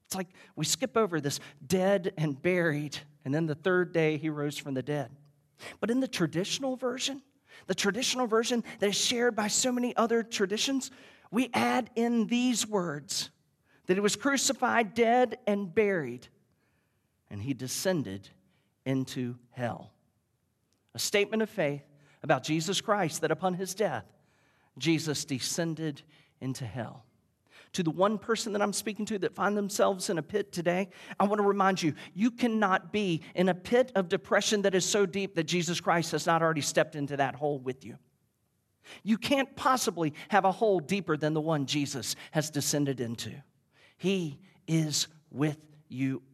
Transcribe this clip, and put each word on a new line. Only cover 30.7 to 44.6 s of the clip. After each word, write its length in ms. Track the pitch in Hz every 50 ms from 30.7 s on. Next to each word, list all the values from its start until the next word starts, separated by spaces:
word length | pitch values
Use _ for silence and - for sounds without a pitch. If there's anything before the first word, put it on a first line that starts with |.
| 175 185 196 185 - - - - - -
I 60 | -
want 160 | 202 208 208
to 60 | 202
remind 360 | 202 202 202 190 196 190 - 170
you, 100 | 151 - - - - -
you 180 | 175 214 247
cannot 640 | 233 - 247 240 220 220 208 190 190 190 185 170 -
be 280 | 208 208 185 165 - - - -
in 160 | - 180 190
a 40 | 175
pit 380 | 185 - - 240 240 247 240 -
of 120 | 196 185
depression 540 | 170 196 180 - - - 196 202 - 220 208
that 120 | 196 196 185
is 120 | 185 175
so 200 | - - 208 202
deep 300 | 180 156 196 196 190 -
that 80 | 165 160
Jesus 380 | 143 170 180 165 160 175 -
Christ 320 | - 202 170 170 160 - 165
has 120 | 151 -
not 160 | 175 165 165
already 200 | 165 160 160 151
stepped 340 | 131 - - 170 151 156 -
into 220 | 151 143 135 143
that 180 | 139 139 127 113
hole 240 | 127 151 147 143 135
with 240 | 127 127 123 - -
you. 140 | 107 127 143 _ _ _ _ _ _ _ _ _ _ _ _ _ _ _ _ _ - - - -
You 140 | 190 226
can't 360 | - - - 285 269 262 269 -
possibly 560 | - - 277 262 240 - 226 175 170 165 151 147 - - -
have 160 | 220 196 190
a 80 | 196 180
hole 260 | - 233 214 196 175
deeper 380 | 147 131 190 202 170 - 151
than 160 | 147 160 151 156
the 80 | 156
one 240 | 151 165 160 147 135
Jesus 500 | 120 131 147 143 127 - 127 110 - - - - -
has 180 | - 160 147 156
descended 520 | - 143 139 - - 147 147 139 135 123
into. 320 | 123 113 117 - - 110 - 139 - _ _ _ _ _ _ _ - _ _
He 420 | _ - 185 196 190 170 151 135 - - - _ _